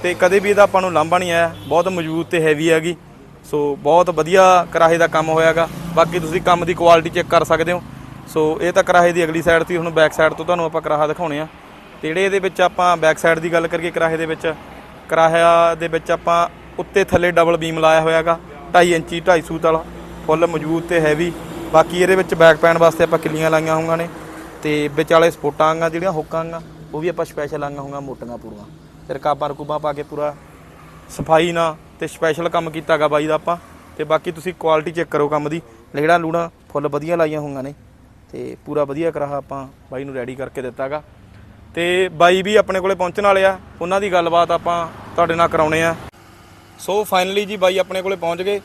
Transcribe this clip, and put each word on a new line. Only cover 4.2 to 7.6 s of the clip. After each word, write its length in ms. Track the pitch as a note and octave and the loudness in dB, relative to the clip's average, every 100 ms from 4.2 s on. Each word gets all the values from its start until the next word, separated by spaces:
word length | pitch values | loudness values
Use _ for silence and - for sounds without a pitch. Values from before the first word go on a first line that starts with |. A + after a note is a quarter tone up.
| D#3+ F#3+ F#3 F3+ E3+ | 2 6 6 6 2
ਕਰਾਹੇ 260 | E3 E3 E3+ | 2 4 4
ਦਾ 100 | E3 | 2
ਕੰਮ 220 | D#3+ D#3+ | 0 0
ਹੋਇਆ 240 | D#3+ D#3+ | 2 2
ਗਾ। 140 | D#3+ D#3+ C#3+ - E3 | 2 -2 -4 -4 0
ਬਾਕੀ 240 | E3 F3+ | 2 0
ਤੁਸੀਂ 220 | D#3+ F3 | -4 -2
ਕੰਮ 240 | F3+ F3 E3+ | 2 0 0
ਦੀ 80 | |
ਕੁਆਲਿਟੀ 360 | E3+ E3+ E3+ E3 | 2 6 6 4
ਚੈੱਕ 180 | E3 D3 | -4 0
ਕਰ 160 | E3+ | 0
ਸਕਦੇ 280 | D#3 D#3+ | 2 0